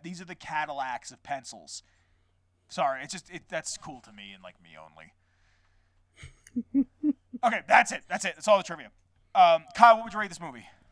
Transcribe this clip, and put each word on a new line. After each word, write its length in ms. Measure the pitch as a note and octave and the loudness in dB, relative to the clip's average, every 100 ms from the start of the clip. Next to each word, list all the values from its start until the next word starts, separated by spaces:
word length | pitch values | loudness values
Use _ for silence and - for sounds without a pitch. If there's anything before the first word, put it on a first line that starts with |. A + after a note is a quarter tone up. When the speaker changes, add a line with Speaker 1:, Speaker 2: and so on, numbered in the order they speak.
Speaker 1:
these 180 | E3+ F3 | -14 -16
are 40 | |
the 100 | F3+ | -16
Cadillacs 760 | F3 - D#3 D3+ C#3 C3 A#2+ - | -18 -10 -6 -6 -6 -8 -8 -12
of 120 | B2+ | -20
pencils. 600 | - C#3 A#2 G#2+ D#2 - - _ _ _ _ _ _ _ _ | -12 -12 -12 -20 -18 -20 -20 _ _ _ _ _ _ _ _
Sorry, 340 | - D3+ C3+ | -4 -4 -4
it's 100 | C#3 | -10
just, 180 | F#3 D#3+ | -16 -16
it, 120 | F3 - | -18 -12
that's 280 | E3+ - - | -12 -10 -14
cool 240 | - C3 | -16 -18
to 100 | A2+ | -20
me 200 | G#2 G2+ | -20 -20
and, 80 | G2 | -20
like, 140 | F2+ F2 | -20 -20
me 80 | F2 D#2 | -20 -20
only. 340 | D#2 D#2 D#2+ _ _ _ _ _ _ _ _ _ _ _ - - _ A#3+ - C#4 B3+ _ | -20 -20 -20 _ _ _ _ _ _ _ _ _ _ _ -20 -20 _ -12 -6 -4 -4 _
Speaker 2:
<laughs> 60 | D4+ - _ B3 | -4 -4 _ -6
Speaker 1:
Okay, 160 | A#3 A3 - | -4 -2 2
that's 240 | A#3 - | 2 2
it. 120 | - - | -4 -10
That's 160 | F#3+ | -8
it. 100 | F#3+ D#3+ | -8 -4
That's 100 | F#3 | 2
all 120 | G3+ | 2
the 40 | |
trivia. 300 | F3 E3 A2 _ _ _ _ | 0 -12 -16 _ _ _ _
Um, 300 | G3 F3+ E3 - | 6 8 6 0
Kyle, 220 | - A#3 A3+ | 6 8 8
what 80 | |
would 80 | A3+ | 2
you 80 | G#3+ | -8
rate 80 | G#3 | -8
this 120 | E3+ | -10
movie? 240 | E3+ B2 - - _ | -14 -14 -20 -20 _